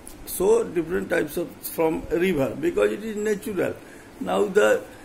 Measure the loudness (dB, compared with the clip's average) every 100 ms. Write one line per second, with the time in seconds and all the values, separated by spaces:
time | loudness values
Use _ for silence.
0 | -20 -16 -10 0 4 4 2 -2 -2 -4
1 | 0 0 0 -4 -6 -8 -8 0 0 0
2 | -2 2 2 2 0 0 -2 2 2 0
3 | -4 -2 -2 -2 -2 -2 -2 -4 -14 -20
4 | -20 -8 -2 0 4 4 6 4 0 -16